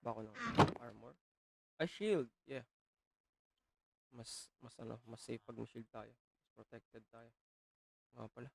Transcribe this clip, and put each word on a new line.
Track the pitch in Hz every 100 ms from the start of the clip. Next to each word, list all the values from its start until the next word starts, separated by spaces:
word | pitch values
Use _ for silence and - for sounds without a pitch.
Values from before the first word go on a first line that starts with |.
Ba | 131
ako | 110 110
ng | 107 233 - 156 -
armor? | 120 107 113 - _ _ _ _ _ _
A | 175
shield, | - 208 196 120 _
yeah. | - 135 120 _ _ _ _ _ _ _ _ _ _ _ _ _ _
Mas, | 123 113 - - _
mas | 120 -
ano, | 113 117 113
mas | 113
safe | - 117
pag | - 117
may |
shield | 117 - 110
tayo. | 113 110
Mas | 117 _ _ _
protected | - 110 117 - 113 110
tayo. | 117 117 _ _ _ _ _ _ _ _
Nga | 123 110
pala. | - 123